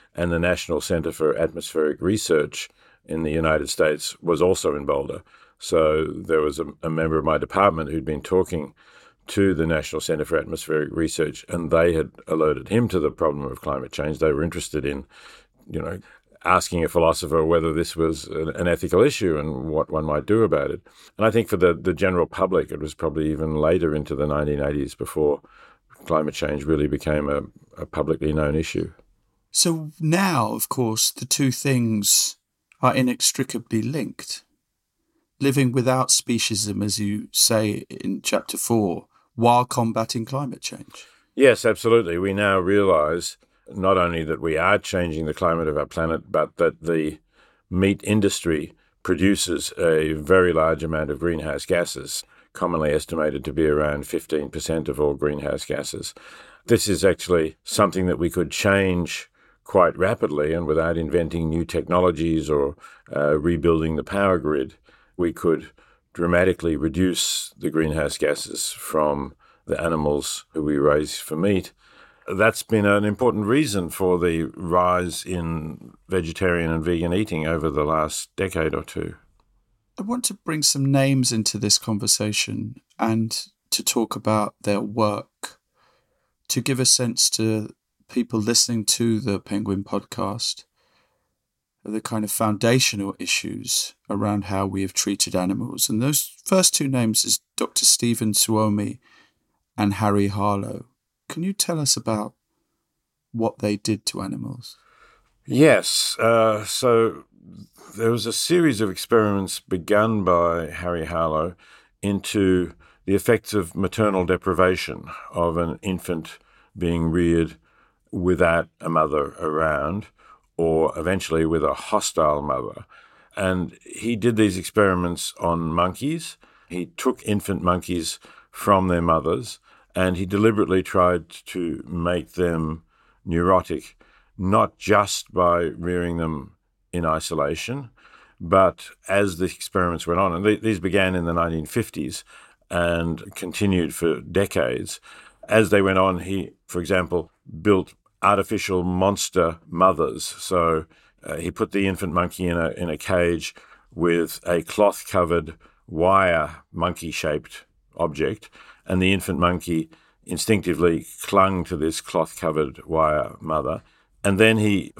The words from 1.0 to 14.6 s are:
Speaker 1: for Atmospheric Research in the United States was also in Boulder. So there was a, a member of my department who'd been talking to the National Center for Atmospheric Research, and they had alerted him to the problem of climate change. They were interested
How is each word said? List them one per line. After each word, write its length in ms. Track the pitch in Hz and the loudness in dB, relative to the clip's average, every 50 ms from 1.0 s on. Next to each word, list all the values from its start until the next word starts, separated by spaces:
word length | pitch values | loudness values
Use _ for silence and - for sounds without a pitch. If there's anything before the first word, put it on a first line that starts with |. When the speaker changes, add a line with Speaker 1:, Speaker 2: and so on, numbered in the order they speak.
| 76 82 | -2 -4
Speaker 1:
for 260 | 76 - 80 76 - - | -4 0 0 0 2 2
Atmospheric 640 | 82 76 78 82 76 - - 82 78 76 71 - | -2 -2 -4 -6 -10 -6 -2 0 0 0 0 -2
Research 680 | - 90 107 107 - - 85 76 73 76 - - - - _ _ _ _ _ _ _ | -2 -2 0 0 0 2 2 2 2 0 -4 -10 -12 -14 _ _ _ _ _ _ _
in 180 | - 78 80 82 | -8 -6 -4 -2
the 80 | 78 | 0
United 380 | 76 76 80 80 78 76 71 67 | 0 0 2 2 2 2 0 -2
States 460 | - - 87 76 76 76 - - - - | 0 2 2 2 2 0 -4 -10 -10 -8
was 200 | - 85 85 73 | -2 0 2 2
also 340 | 85 90 95 - - 90 71 | 4 2 2 2 0 -2 -2
in 100 | 73 71 | -2 -2
Boulder. 360 | 71 73 71 69 71 67 - - _ _ - - _ _ _ | -2 -2 -2 -2 -6 -8 -12 -12 _ _ -20 -20 _ _ _
So 480 | - - 90 82 80 78 78 78 78 | -8 0 2 4 4 4 4 2 0
there 360 | 80 76 82 92 95 82 78 | -2 -4 -8 -4 0 2 2
was 180 | 76 76 71 76 | 2 0 -2 -4
a, 60 | 82 73 73 - | -6 -8 -8 -8
a 80 | - 82 | -6 -4
member 280 | 80 80 80 80 80 78 | -2 0 0 0 0 0
of 80 | 73 | 2
my 120 | 80 78 73 | 2 0 0
department 520 | 71 - - 98 98 101 85 80 78 71 | -2 -2 0 4 4 4 4 2 -4 -4
who'd 160 | 76 82 65 | -4 -6 -4
been 160 | 71 78 71 | -4 -6 -6
talking 520 | - - 92 92 92 - 87 82 73 67 - _ _ _ - - - - _ _ _ - | -4 0 2 2 2 0 -2 -6 -6 -8 -14 _ _ _ -20 -20 -20 -20 _ _ _ -6
to 260 | - 104 98 98 90 | 0 2 2 2 2
the 140 | 76 80 80 | 2 0 2
National 320 | 82 76 - - - 78 | 0 0 -2 -4 -8 -8
Center 260 | - - 82 76 76 | -4 -4 -2 -2 -2
for 120 | - 82 78 | -2 -2 -2
Atmospheric 520 | 69 - 82 78 - - 80 78 76 69 | -2 -2 -8 -10 -6 -2 -2 -2 -2 -2
Research, 540 | - 80 82 76 - - 80 76 76 - - - | -2 -2 -2 -2 0 -2 -2 -2 -4 -10 -12 -8
and 200 | - 87 85 78 | -6 -6 -2 2
they 240 | 85 82 82 87 85 | 2 4 4 4 4
had 180 | 80 76 - - - - - | 2 -2 -4 -6 -14 -6 -2
alerted 420 | 85 78 78 78 73 64 64 - | 0 2 2 2 2 0 -4 -2
him 180 | 95 113 120 107 | 0 0 2 2
to 120 | - 90 | 0 0
the 120 | 76 73 | 0 0
problem 340 | 67 - 87 78 73 73 69 | -2 0 -2 -2 0 -2 -6
of 160 | 67 65 67 | -8 -10 -8
climate 300 | - 78 69 67 64 - | -6 -6 -6 -6 -6 -8
change. 260 | - - 73 76 76 - | -6 -6 -4 -4 -2 0
They 140 | 80 78 | 2 2
were 120 | 73 69 80 | 2 2 0
interested 420 | 85 76 85 | -2 -4 -6